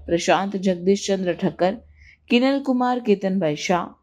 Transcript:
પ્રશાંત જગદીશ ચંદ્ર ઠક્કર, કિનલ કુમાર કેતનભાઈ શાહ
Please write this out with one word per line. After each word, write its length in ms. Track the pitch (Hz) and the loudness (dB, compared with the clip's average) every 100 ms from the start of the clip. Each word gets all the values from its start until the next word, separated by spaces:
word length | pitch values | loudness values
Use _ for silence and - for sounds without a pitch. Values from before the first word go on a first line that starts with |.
પ્રશાંત 520 | - 170 180 165 196 196 | -2 0 2 2 2 -2
જગદીશ 480 | 190 175 180 196 - | -2 0 2 0 0
ચંદ્ર 300 | 190 180 165 | -2 -2 -2
ઠક્કર, 420 | 185 - 180 233 - _ - _ - | -2 0 -2 -2 -12 _ -20 _ 0
કિનલ 280 | 240 262 277 | 2 2 0
કુમાર 360 | 277 247 247 247 | 0 0 0 -2
કેતનભાઈ 560 | 233 196 190 190 156 151 | 0 0 0 -2 -2 -2
શાહ 300 | - 175 - - | -2 -2 -4 -14